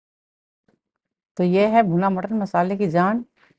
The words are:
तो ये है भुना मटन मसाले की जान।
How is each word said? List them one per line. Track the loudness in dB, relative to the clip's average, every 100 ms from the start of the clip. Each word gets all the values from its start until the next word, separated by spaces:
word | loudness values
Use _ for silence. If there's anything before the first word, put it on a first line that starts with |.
| _ _ _ _ _ _ _ _ _ _ _ _ _ -4
तो |
ये | 0 2 4
है | 2
भुना | 2 0 0
मटन | -2 -4 -6
मसाले | -2 -2 -2 -2
की | 0
जान। | 2 0 -2 -8 _ _